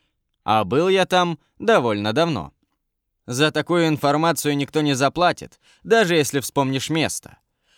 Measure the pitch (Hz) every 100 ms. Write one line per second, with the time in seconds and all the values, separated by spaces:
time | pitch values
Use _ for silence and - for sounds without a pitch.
0 | _ _ _ _ - 110 95 127 185 190
1 | 180 180 175 160 _ - 202 208 120 104
2 | 104 113 170 123 71 _ _ _ _ _
3 | _ _ - 123 151 151 147 170 165 151
4 | 143 147 165 156 147 143 139 156 151 127
5 | 139 156 175 - - _ _ _ - 226
6 | 185 170 143 143 - - 131 135 - 160
7 | 123 - - - _ _ _